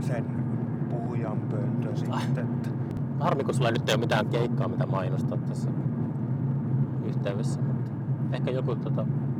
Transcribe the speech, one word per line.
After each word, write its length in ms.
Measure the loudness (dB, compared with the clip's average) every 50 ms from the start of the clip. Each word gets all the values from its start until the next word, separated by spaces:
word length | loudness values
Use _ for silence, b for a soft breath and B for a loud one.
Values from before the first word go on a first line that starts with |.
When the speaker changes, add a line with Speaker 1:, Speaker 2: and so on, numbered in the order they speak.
Speaker 1:
sen 240 | -2 0 0 0 -2 -2 -2 -2 -2 -2 -2 -2 -2 -2 -2 -2 -2 -2
puhujan 480 | -2 -2 -2 -2 -2 -2 -2 0 -2 -2
pöntön 520 | -2 0 0 0 0 0 0 0 0 0 -2 -2 -2 -2
Speaker 2:
Ai. 100 | -2 0
Speaker 1:
sitten, 220 | 0 0 0 0 0 0 -2
että 140 | -2 -2 -2 -2 -2 -2 -2 -2 -4 -2 -2 -2 0
Speaker 2:
Harmi, 240 | 2 2 2 2 0
kun 100 | 0 0
sulla 160 | 2 2 4
nyt 180 | 2 2 2 4
ei 60 | 2
oo 60 | 4
mitään 260 | 4 4 2 2 2
keikkaa, 420 | 2 2 2 2 2 2 0 0 0
mitä 180 | 0 0 0
mainostaa 520 | 0 0 0 0 0 0 0 0 0 0 -2
tässä 320 | -2 -2 -2 -2 -2 0 0 0 0 0 0 0 -2 -2 -2 -2 -2 0 0 0 0 0 0 0 0 2 2 2 2 2 0 -2 -2
yhteydessä, 560 | 0 -2 0 0 0 0 0 0 0 0 0
mutta 280 | 0 0 0 0 -2 -2 -4 -4 -2 -2 0 0 0 0
ehkä 180 | 0 0 0 0
joku 260 | 2 2 2 0 0
tota 300 | 0 0 0 0 0 0 0 0 0 0 0 0